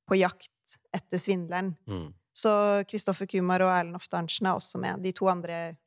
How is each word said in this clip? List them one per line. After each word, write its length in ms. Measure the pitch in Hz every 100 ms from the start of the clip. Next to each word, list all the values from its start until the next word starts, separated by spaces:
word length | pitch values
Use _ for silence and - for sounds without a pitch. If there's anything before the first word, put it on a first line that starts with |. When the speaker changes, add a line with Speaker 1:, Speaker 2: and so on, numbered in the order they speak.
| -
Speaker 1:
på 80 | 190
jakt 320 | 180 - - _ _ _ _
etter 240 | 175 - 180
svindleren. 580 | - 190 170 175 190 160 -
Speaker 2:
Mm. 280 | 95 82 - _
Speaker 1:
Så 520 | - 220 208 208 202 196
Kristoffer 380 | 208 - 185 196
Kumar 360 | 196 180 185
og 80 | 185
Erlend 260 | 180 170 175
Ofte 220 | - 175
Arntzen 280 | 165 - 185
er 100 | 185
også 220 | - 180
med. 240 | 185 185
De 100 | 185
to 140 | 180 190
andre 500 | 180 170 170 165 170